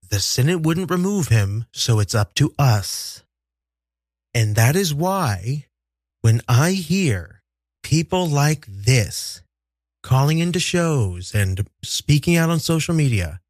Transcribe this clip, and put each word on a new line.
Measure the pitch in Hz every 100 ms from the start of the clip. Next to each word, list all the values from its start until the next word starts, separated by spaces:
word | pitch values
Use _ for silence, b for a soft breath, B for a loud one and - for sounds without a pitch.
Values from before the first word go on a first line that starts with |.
| _
The | 101
Senate | - - 135 180
wouldn't | 156 165 190
remove | 180 180 202 139
him, | 117 98 104 117
so | - - 110
it's | 104 110
up | 104 -
to | 143 -
us. | 139 101 87 - - - _ _ _ _ _ _ _ _ _ _ _
And | 120 110 104
that | 117 165
is | 196
why | 147 175 196 156 98 101 147 - _ _ _ _ _
when | 113 113 -
I | 117 160
hear | 190 156 185 175 98 82 - _ _ _ _
people | - 156 160 185 180
like | 143 147 151 -
this | 98 101 131 98 - - - _ _ _ _ _ _
calling | - 131 139 160
into | 170 180
shows | 160 180 165 147 101 90 90 107
and | 98 95 98 _
speaking | - - - 143 156 170
out | 165
on | 165
social | - 165 147 165
media | 143 110 85 90